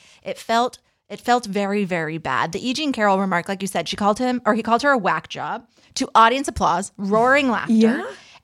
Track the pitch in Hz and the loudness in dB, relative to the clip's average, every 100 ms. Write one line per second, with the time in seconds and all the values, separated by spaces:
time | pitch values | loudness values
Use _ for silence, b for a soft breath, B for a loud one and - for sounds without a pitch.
0 | b b - - - 233 247 - _ _ | b b -12 -10 -2 0 0 -6 _ _
1 | - 202 - 247 226 202 196 208 185 180 | -18 -8 0 0 0 -4 -2 -2 -2 -4
2 | 156 160 139 123 160 - 247 262 302 240 | -4 -6 -2 -2 -2 -4 -4 -4 -4 0
3 | 208 190 190 175 165 190 196 180 160 - | 2 2 0 -2 -2 -6 -4 -6 -6 -2
4 | 208 214 254 247 240 226 220 233 285 254 | 0 0 -2 0 0 0 0 0 2 2
5 | 180 160 - 139 147 226 _ b b - | 0 -2 -6 -10 -10 -10 _ b b -8
6 | 262 - 226 269 285 226 170 175 196 - | 0 6 6 4 -4 -2 0 0 -4 -8
7 | 196 214 247 285 262 208 - 220 220 294 | 0 2 4 4 2 -2 2 4 4 2
8 | 466 392 B B | -6 -14 B B